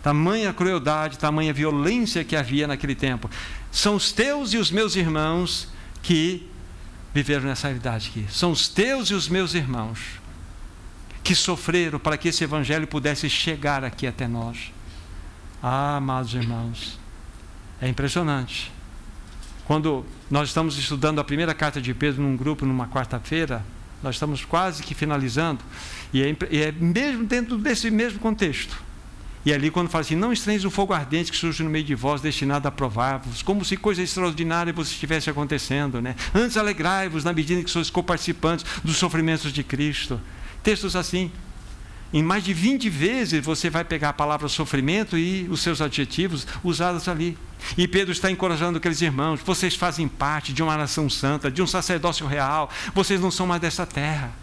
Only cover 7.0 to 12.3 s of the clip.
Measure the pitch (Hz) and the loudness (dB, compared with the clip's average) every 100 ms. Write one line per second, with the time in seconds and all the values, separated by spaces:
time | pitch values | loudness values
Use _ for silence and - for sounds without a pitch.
7 | - 143 135 143 135 131 143 127 123 113 | -4 -2 2 2 2 -2 -2 -2 -2 -4
8 | - 110 104 - 175 160 - - 226 269 | -4 -6 -4 0 2 2 2 2 2 2
9 | 202 202 151 180 180 170 135 123 110 113 | 2 0 2 0 2 0 0 -2 -4 -6
10 | - - - - - - - - - - | -10 -12 -14 -14 -14 -14 -14 -14 -16 -16
11 | - - - 180 - 175 - 170 165 147 | -14 -8 0 2 2 0 2 2 2 0
12 | 160 151 170 | 0 0 0